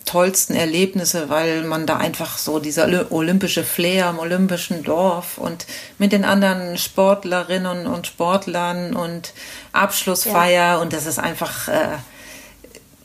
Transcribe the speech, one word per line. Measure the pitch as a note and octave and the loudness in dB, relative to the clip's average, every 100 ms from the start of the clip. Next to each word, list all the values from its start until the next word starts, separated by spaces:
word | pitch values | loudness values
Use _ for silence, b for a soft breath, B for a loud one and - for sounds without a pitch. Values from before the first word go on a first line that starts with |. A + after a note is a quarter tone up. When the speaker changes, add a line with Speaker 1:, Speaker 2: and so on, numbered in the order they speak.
Speaker 1:
tollsten | - F3 F#3 F#3+ - D3 | -2 2 2 2 0 0
Erlebnisse, | D#3+ E3 F#3+ F#3+ E3 E3+ C#3+ | 0 2 2 0 -2 -2 0
weil | D3+ E3 D#3+ | 0 0 0
man | D#3+ D#3+ D#3 | -2 -2 0
da | D3+ | 0
einfach | - - D#3+ - | -2 -4 -6 -6
so | - D#3 | -2 -2
dieser | D3+ D#3 D#3+ | -2 0 2
Olymp-, | F3+ - | 2 0
olympische | E3 E3 F#3+ F3+ E3+ | 0 2 2 2 -2
Flair | - - F3 F#3+ F3 | -2 0 0 2 0
im | E3 | -2
olympischen | E3+ F#3 F#3+ F3 - E3+ | -2 0 0 0 -4 -6
Dorf | C#3+ D#3+ F#3+ F3 - - | -2 2 2 0 -6 -8
und | F3 E3+ - B B B | -8 -8 -12 B B B
mit | G3+ | 2
den | G3+ | 4
anderen | - G3 G3 F#3 F3 F3 | 4 4 4 2 -4 -6
Sportlerinnen | - - F#3+ G3 F3+ F3+ F3 F#3 F#3 F3 E3+ | -4 4 4 4 2 -2 0 -2 -2 -4 -4
und | F3 - | -6 -6
Sportlern | - E3+ G3 F#3+ F3 F3 F3+ F3 F3 | -2 2 2 0 -2 -2 -2 -4 -4
und | E3+ E3+ - - B B B | -4 -6 -12 -16 B B B
Abschlussfeier | - G3 - - F3+ A3+ F3+ F3+ F3 F3 | 0 0 0 -2 -2 2 4 4 6 4
Speaker 2:
Ja. | E3+ | 2
Speaker 1:
und | E3+ | 0
das | D#3+ D3+ | -4 -4
ist | - | -2
einfach, | E3 D#3+ D#3+ - - | -2 -2 -6 -6 -2
äh, | D3+ - D3+ - B B B B B - - - - | 0 0 -4 -10 B B B B B -20 -20 -20 -20